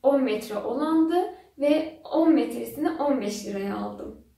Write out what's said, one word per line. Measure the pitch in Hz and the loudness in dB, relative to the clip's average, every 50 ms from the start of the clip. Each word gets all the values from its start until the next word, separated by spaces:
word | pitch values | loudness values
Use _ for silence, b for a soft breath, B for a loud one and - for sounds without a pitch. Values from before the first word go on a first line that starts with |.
on | - 269 285 269 | 4 4 4 4
metre | 262 220 214 214 - - 214 202 | 2 0 -2 -4 -4 -6 -8 -6
olandı | - 233 240 277 302 311 320 320 320 320 339 359 403 - B B B B B - | -6 -4 -4 -2 -2 0 2 2 2 2 2 0 -2 -2 B B B B B 4
ve | 277 294 302 320 320 - - - - - | 4 6 6 4 2 -4 -10 -16 -12 -2
on | - 302 330 330 302 | 0 4 4 6 4
metresini | - - 240 - 240 - - - 277 311 349 | 4 2 -2 -4 -8 -8 -8 -6 -4 -2 -2
on | - - 285 285 262 254 | -2 -2 0 0 0 0
beş | 202 208 208 - - | -2 -4 -6 -6 -8
liraya | 202 202 196 196 202 214 | -8 -8 -6 -6 -6 -6
aldım. | 208 202 208 208 208 - - - - - _ _ | -6 -8 -8 -10 -12 -14 -16 -16 -18 -20 _ _